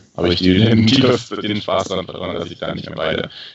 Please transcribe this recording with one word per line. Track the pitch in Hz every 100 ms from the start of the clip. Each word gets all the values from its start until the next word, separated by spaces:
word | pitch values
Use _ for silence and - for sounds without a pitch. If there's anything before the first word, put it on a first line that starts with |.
| _ -
habe | 90
ich | 87
die, | 90
<laughs> | 92 113 110 110
die, | 135 131 117 - 104 107
den | 104
Spaß | - 95 95
daran | 92 87
verloren, | - 92 85
dass | 85
ich | 87
da | 82
nicht | 82 78
mehr | 80
beide | 78 82 - - -